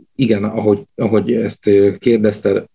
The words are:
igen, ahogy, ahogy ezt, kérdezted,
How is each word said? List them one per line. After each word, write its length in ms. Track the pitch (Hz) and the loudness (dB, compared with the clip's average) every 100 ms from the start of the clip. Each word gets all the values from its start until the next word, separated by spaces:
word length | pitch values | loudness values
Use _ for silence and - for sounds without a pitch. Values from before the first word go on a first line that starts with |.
| _ - | _ -4
igen, 280 | 117 104 | -2 0
ahogy, 440 | 104 110 107 101 - - | -2 -2 0 0 -2 -6
ahogy 380 | 110 110 104 | -2 0 0
ezt, 360 | 117 117 - 107 101 101 95 | -4 -4 -4 2 4 4 0
kérdezted, 680 | 120 113 107 104 101 98 - | 0 2 0 -2 -2 -4 -6